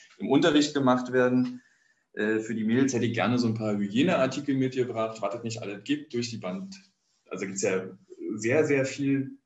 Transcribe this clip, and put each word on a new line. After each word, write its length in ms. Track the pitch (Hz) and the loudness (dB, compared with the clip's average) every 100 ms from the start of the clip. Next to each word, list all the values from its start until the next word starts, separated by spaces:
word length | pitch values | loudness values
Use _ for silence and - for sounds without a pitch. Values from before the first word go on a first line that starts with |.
| - _ | -20 _
im 120 | 104 | 2
Unterricht 440 | 139 165 151 143 | 4 6 4 4
gemacht 400 | 139 127 127 123 | 2 2 2 2
werden. 480 | 127 123 127 127 - _ _ _ _ _ | 2 4 4 0 -4 _ _ _ _ _
Äh, 260 | - 107 110 | -4 0 0
für 160 | - 117 | 0 -2
die 80 | |
Mädels 300 | 110 120 135 | 2 2 2
hätte 120 | 123 120 | 2 0
ich 80 | |
gerne 240 | 104 98 123 | 0 2 2
so 80 | 117 | 2
ein 60 | |
paar 240 | 110 107 101 | 0 -2 -2
Hygieneartikel 760 | 101 110 170 160 131 135 143 135 | -2 2 2 2 0 -2 -2 0
mitgebracht, 680 | 131 131 120 113 113 110 | 0 0 -2 -2 -4 -2
was 140 | 98 - | -6 -4
es 80 | |
nicht 180 | 117 110 | -8 -8
alles 220 | 95 101 | -8 -10
gibt, 300 | - 147 - | -4 -4 -4
durch 180 | 120 117 | -6 -4
die 60 | 113 | -6
Bank. 360 | 92 95 95 - _ _ _ _ _ | -8 -8 -10 -16 _ _ _ _ _
Also 160 | 95 98 | -8 -8
gibt's 160 | 95 | -4
ja 260 | 104 95 92 - _ - - | -2 -2 -4 -14 _ -14 -10
sehr, 320 | 110 113 147 139 | -4 0 2 2
sehr 200 | 139 135 | 2 0
viel. 520 | - 139 139 135 - | -2 0 0 -2 -10